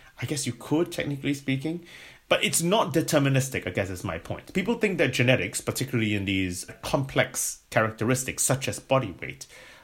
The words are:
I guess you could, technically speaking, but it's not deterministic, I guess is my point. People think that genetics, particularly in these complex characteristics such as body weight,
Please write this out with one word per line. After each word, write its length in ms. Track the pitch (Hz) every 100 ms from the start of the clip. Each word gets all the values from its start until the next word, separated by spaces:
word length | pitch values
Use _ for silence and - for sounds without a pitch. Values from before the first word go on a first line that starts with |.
| - -
I 40 | 123
guess 220 | 147 127
you 60 |
could, 380 | - - 151 170
technically 420 | - 147 139 135
speaking, 500 | 139 - 135 156 170 - - - - -
but 120 | 180 208
it's 160 | 135
not 320 | 170 220 175
deterministic, 760 | 165 156 156 139 135 131 90 95
I 40 |
guess 180 | 98 95
is 160 | 90 95
my 140 | 82
point. 340 | - 90 -
People 220 | 190 196 233
think 240 | 214 175
that 120 | 139
genetics, 480 | - 123 120 92 -
particularly 560 | - - 135 120 107 104
in 80 |
these 420 | 95 95 92 90 - -
complex 760 | - 143 135 143 - - - - -
characteristics 720 | 120 110 - 110 127 - -
such 260 | - 131 -
as 100 | -
body 360 | - 135 107 82
weight, 260 | 67 - - - - -